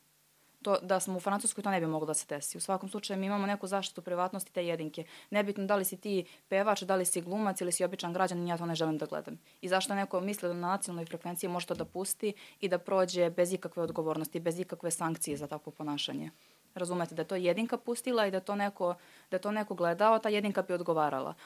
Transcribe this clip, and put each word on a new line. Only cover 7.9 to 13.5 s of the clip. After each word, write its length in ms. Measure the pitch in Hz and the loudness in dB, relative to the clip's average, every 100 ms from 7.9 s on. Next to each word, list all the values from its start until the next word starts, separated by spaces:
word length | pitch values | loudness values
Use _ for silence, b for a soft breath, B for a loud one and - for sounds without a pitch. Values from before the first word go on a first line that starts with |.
| 185 175 | -2 -2
građanin, 340 | 180 185 175 175 | 0 2 2 0
ja 100 | 170 | 0
to 80 | 170 | 0
ne 100 | 165 | 0
želim 220 | 160 151 | 2 0
da 80 | 151 | -2
gledam. 340 | 151 156 160 b b | -6 -8 -12 b b
I 60 | 180 | 0
zašto 280 | 185 185 196 | 2 2 0
neko 260 | 190 185 | 0 0
misli 260 | 190 202 175 | 0 -2 -2
da 60 | |
na 140 | 175 175 | -2 0
nacionalnoj 380 | 196 - 170 165 | 0 -2 -6 -6
frekvenciji 440 | 170 175 175 185 | -8 -8 -6 -4
može 180 | 175 170 | -2 -2
to 80 | 170 | -4
da 100 | 156 | -4
pusti 480 | 180 196 - 214 202 B B | -6 -4 -2 -4 -4 B B
i 60 | 196 | 0
da 100 | 175 | 0
prođe 500 | - 190 180 180 175 | 2 2 4 4 2
bez 240 | 175 175 | 4 2